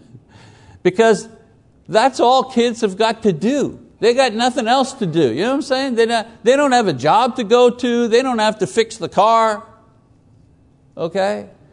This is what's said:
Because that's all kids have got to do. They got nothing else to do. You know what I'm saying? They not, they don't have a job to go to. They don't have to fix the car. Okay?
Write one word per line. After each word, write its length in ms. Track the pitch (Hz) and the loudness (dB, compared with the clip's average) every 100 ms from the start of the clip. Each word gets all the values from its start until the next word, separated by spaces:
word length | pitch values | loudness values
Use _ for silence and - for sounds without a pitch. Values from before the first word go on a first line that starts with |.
| - - _ - - - - - | -18 -20 _ -20 -20 -20 -20 -6
Because 440 | 180 185 226 226 - - _ _ _ _ - | -2 2 2 2 -4 -20 _ _ _ _ -4
that's 320 | 196 262 262 | 0 0 2
all 240 | 240 262 | 2 2
kids 380 | 247 - 240 226 | 0 0 0 0
have 160 | 220 185 | -4 -2
got 240 | 220 - | -2 -2
to 100 | 214 | -2
do. 480 | 160 196 285 170 123 - _ | -2 -2 -2 -4 -8 -18 _
They 140 | 214 | 0
got 220 | 240 262 | 2 0
nothing 340 | 214 247 247 220 | 0 -2 -2 0
else 240 | 262 269 | 0 0
to 140 | - 190 | -4 -4
do. 260 | 156 135 | 0 0
You 80 | 117 | 0
know 80 | 220 | -2
what 60 | |
I'm 80 | 269 | -2
saying? 320 | - 262 277 | -2 -4 -2
They 100 | 226 | 0
not, 400 | 226 233 208 - | 0 -2 -6 -2
they 120 | 220 277 | 2 2
don't 160 | 294 | 4
have 160 | 247 208 | 2 0
a 40 | |
job 440 | 135 139 190 254 240 | 0 2 2 2 -2
to 80 | |
go 260 | 202 240 247 | 0 4 4
to. 360 | 240 247 240 240 | 2 -2 0 0
They 140 | 226 | 0
don't 180 | 262 233 | 0 0
have 200 | 214 214 | -2 -2
to 80 | 180 | -4
fix 320 | - 220 - | -2 -4 -6
the 100 | 160 | -4
car. 580 | - 208 226 220 208 185 - _ _ _ _ _ _ _ _ _ _ _ | 2 4 4 2 -2 -8 -20 _ _ _ _ _ _ _ _ _ _ _
Okay? 540 | - 165 196 196 208 202 - _ | -10 -6 -2 -4 -4 -10 -20 _